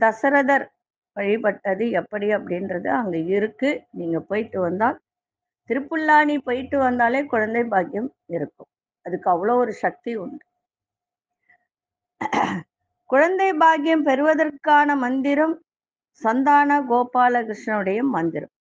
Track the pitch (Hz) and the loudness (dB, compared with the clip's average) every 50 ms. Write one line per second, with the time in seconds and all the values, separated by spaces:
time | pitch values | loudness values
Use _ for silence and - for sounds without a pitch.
0 | 226 226 220 - - 277 285 285 269 269 277 269 - - _ _ _ _ _ _ | 2 0 2 2 0 2 4 4 4 4 2 0 0 -6 _ _ _ _ _ _
1 | _ _ _ 208 202 196 214 226 226 208 196 - - 202 190 190 233 233 208 175 | _ _ _ -4 -2 -2 -2 0 0 -2 -4 -2 -4 -4 -2 -2 -2 -2 -2 -2
2 | - - 208 208 202 208 214 196 - 185 175 180 196 185 180 170 - - 277 262 | -4 -4 -6 -4 -2 -2 -2 -2 -2 -4 -6 -6 -4 -6 -6 -6 -2 -2 -2 -2
3 | 226 185 170 160 160 175 196 202 214 220 - - 262 285 302 - - _ - 180 | -2 -4 -4 -4 -2 -2 -2 -2 -2 -4 -4 -4 -4 -4 -4 -4 -10 _ -14 -10
4 | 175 165 165 160 165 - 196 214 220 214 - 190 180 170 175 196 220 - - - | -6 -4 -4 -6 -4 -4 -6 -6 -6 -6 -6 -4 -4 -4 -2 0 0 -2 -2 -4
5 | _ _ _ _ _ _ _ _ _ _ _ _ _ - 233 277 285 285 330 311 | _ _ _ _ _ _ _ _ _ _ _ _ _ -6 -4 -4 -4 -4 -6 -2
6 | 311 311 302 302 302 294 294 285 - 254 247 262 262 262 285 277 262 254 247 247 | 2 4 4 4 4 2 -2 -4 -4 -4 -6 -6 -4 -4 -2 0 0 0 2 2
7 | 233 233 254 277 294 277 262 220 214 214 220 240 240 233 208 190 175 175 190 202 | 0 0 0 -2 -2 -2 -2 -2 -2 0 -2 -2 -2 0 0 0 0 -2 -6 -8
8 | 240 - - _ _ - 170 160 147 - _ - - _ _ _ _ _ _ _ | -8 -8 -10 _ _ -10 -6 -6 -6 -8 _ -20 -20 _ _ _ _ _ _ _
9 | _ 180 180 180 - 196 175 165 190 220 247 247 247 226 196 - - 180 - _ | _ -8 -8 -4 0 0 0 0 0 0 2 2 0 0 -2 -4 -4 -4 -4 _
10 | _ 233 233 208 175 - - - - _ _ _ _ _ _ _ _ _ _ _ | _ -8 -8 -8 -8 -10 -14 -16 -20 _ _ _ _ _ _ _ _ _ _ _
11 | _ _ _ _ _ _ _ _ _ _ _ _ _ _ _ _ _ _ _ _ | _ _ _ _ _ _ _ _ _ _ _ _ _ _ _ _ _ _ _ _
12 | _ _ _ _ - - - - - - 196 170 - _ _ _ _ _ _ _ | _ _ _ _ -8 -4 -2 -2 -2 -2 -4 -8 -10 _ _ _ _ _ _ _
13 | _ - 254 269 311 349 381 370 392 381 330 302 330 320 320 311 285 320 330 311 | _ 0 2 4 4 2 2 0 0 0 2 4 4 4 4 4 2 2 2 2
14 | 294 294 262 262 294 311 311 285 320 302 294 - - 302 294 294 294 294 285 277 | 2 2 2 2 2 2 2 2 0 -2 -4 -4 0 4 4 4 4 2 0 0
15 | 247 247 262 269 262 285 285 285 311 320 339 - _ _ _ _ _ _ _ _ | -2 -2 -2 -2 0 0 2 2 0 0 -2 -6 _ _ _ _ _ _ _ _
16 | _ _ _ _ - 220 233 262 269 294 285 285 285 285 285 294 277 240 240 247 | _ _ _ _ -2 0 0 2 4 4 4 4 4 4 2 0 0 0 0 0
17 | 247 247 247 247 247 247 240 240 226 214 208 - - 220 214 208 190 190 196 226 | 0 0 2 2 2 4 2 0 -2 -4 -8 -8 -6 -4 -4 -2 -2 -2 -2 -2
18 | 262 277 226 165 170 165 160 147 - - _ _ | -2 -2 -2 -2 -2 -2 -4 -6 -10 -10 _ _